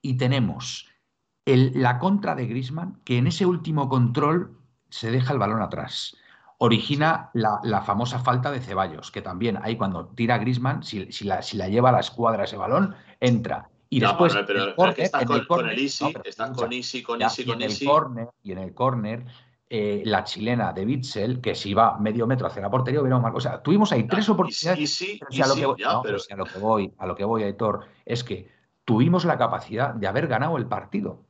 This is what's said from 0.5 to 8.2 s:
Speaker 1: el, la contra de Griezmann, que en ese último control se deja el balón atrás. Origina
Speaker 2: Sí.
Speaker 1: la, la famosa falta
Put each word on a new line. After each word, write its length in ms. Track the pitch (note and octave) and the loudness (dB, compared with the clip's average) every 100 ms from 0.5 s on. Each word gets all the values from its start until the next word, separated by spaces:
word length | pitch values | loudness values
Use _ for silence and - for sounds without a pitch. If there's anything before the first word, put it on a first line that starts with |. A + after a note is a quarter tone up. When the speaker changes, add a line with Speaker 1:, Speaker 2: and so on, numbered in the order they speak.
| - - - - _ _ _ _ _ - | -2 -10 -12 -16 _ _ _ _ _ 4
Speaker 1:
el, 260 | B2+ C3 | 6 6
la 240 | C3+ B2+ B2 | 4 2 2
contra 360 | F#3 G3+ G3 | 2 2 0
de 100 | C#3 | -4
Griezmann, 560 | A2+ A#2+ B2+ D#3 F3+ - | -4 -4 -6 -8 -8 -12
que 140 | - B2 | -2 2
en 120 | C3 | 2
ese 180 | E3 F#3 | 2 2
último 420 | F3 E3+ D3+ C3 | 2 0 -2 2
control 720 | C3 A#2+ A#2+ D3 E3+ - - _ _ _ | 4 4 4 2 2 -2 -14 _ _ _
se 200 | - A2+ | -8 -2
deja 220 | B2+ B2+ | 0 0
el 60 | C#3+ | 2
balón 240 | G2+ A2 | 2 0
atrás. 560 | G2 - - - - - _ - _ _ | -2 -6 -8 -8 -10 -14 _ -20 _ _
Origina 680 | A#2+ A2+ - C#3+ D#3 - - | 4 4 2 2 2 2 -2
Speaker 2:
Sí. 80 | A#2+ | 0
Speaker 1:
la, 180 | A2 G#2 | 0 0
la 180 | A2+ G2+ | 0 -2
famosa 380 | - G2+ B2 | 0 0 0
falta 320 | B2+ | 0